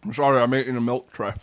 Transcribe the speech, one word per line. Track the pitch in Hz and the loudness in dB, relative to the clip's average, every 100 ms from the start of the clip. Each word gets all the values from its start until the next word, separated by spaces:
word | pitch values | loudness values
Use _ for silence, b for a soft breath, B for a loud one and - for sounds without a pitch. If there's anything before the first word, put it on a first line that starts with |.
I'm | 104 | -12
sorry, | 113 143 135 | 0 2 4
I'm | 120 | 4
eating | 131 127 123 | 0 -2 -2
a | |
milk | 117 123 - | -2 -2 -6
tray. | - 101 101 | -10 -8 -8